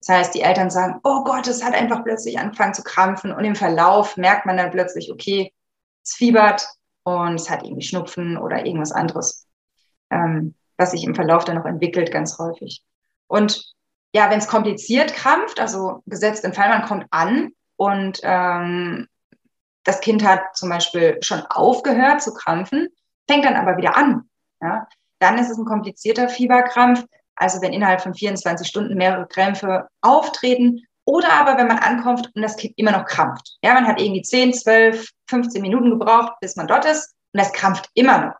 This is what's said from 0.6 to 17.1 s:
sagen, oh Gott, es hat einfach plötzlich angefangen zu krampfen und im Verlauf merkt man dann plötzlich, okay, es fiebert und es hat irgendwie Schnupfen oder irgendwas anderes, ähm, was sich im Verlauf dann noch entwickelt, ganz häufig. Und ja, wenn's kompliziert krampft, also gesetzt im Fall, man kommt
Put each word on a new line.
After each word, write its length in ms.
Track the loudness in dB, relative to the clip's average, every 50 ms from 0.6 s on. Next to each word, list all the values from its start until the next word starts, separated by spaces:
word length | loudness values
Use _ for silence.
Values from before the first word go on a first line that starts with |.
| 2 0
sagen, 300 | 0 -2 -2 -2 -4 -4 _
oh 220 | 0 0 0 0
Gott, 240 | -2 -4 -4 -2 -4
es 160 | -6 -4 -4
hat 100 | -2 -2
einfach 300 | 0 0 0 -2 -4 -4
plötzlich 340 | -6 -6 -6 -6 -8 -8 -6
angefangen 360 | -8 -8 -4 -2 -2 -2 -2
zu 100 | -6 -12
krampfen 480 | -8 0 0 0 0 0 -4 -8 -10 -6
und 120 | -4 -2
im 120 | -2 -2
Verlauf 600 | 0 0 0 2 4 4 4 6 4 2 0 -4
merkt 300 | 0 2 2 2 2 0
man 100 | -2 -2
dann 140 | -2 -2 -2
plötzlich, 400 | 0 -2 -4 -2 -4 -10 -12 -12
okay, 420 | -14 -12 -6 -4 -2 -2 -4 -4 _ _ _ _ _ _ _ _ _ _ _
es 80 | -14 -6
fiebert 560 | 0 2 4 6 8 6 6 4 2 -4 -8 -12 _ _ _ _ _ _
und 320 | -4 -2 -2 -2 -2 -4
es 160 | -4 -6 -6
hat 140 | -8 -8 -8
irgendwie 220 | -12 -12 -12 -10
Schnupfen 500 | -6 -6 -6 -6 -8 -10 -8 -6 -6 -6
oder 300 | -6 -6 -6 -6 -4 -4
irgendwas 260 | -4 -4 -4 -6 -4 -4
anderes, 560 | -4 -4 -4 -4 -4 -6 -6 -8 -8 _ _ _ _ _ _ _ _ _ _ _ _ _ _
ähm, 440 | -4 -2 0 0 -2 -2 -4 -6 -10 _ _ _ _
was 160 | _ -2 -2 -2
sich 100 | -6 -6
im 140 | -6 -4
Verlauf 280 | -4 0 2 2 2 2
dann 120 | 0 -6
noch 80 | -6 -4
entwickelt, 480 | -6 -6 -4 -4 -2 0 -2 -2 -2 -2
ganz 260 | -6 -6 -6 -8 -8
häufig. 460 | -8 -10 -8 -10 -14 -18 -18 -20 _ _ _ _ _ _ _ _ _
Und 460 | _ 0 0 2 2 0 -4 -8 -18 _ _ _ _ _ _ _ _ _
ja, 160 | 4 4 4
wenn's 160 | 4 0 -2
kompliziert 680 | 0 0 0 0 0 -4 -6 -4 -2 2 2 2 0 -2
krampft, 460 | -4 2 2 2 2 0 -4 -4 -6
also 440 | -6 -6 -4 -6 -6 -6 -8 -8 _
gesetzt 380 | -14 -8 -2 -2 -2 -2 -2 -8
im 80 | -8 -2
Fall, 160 | 0 2 2
man 180 | 2 2 0
kommt 200 | -4 -6 -8 -6 _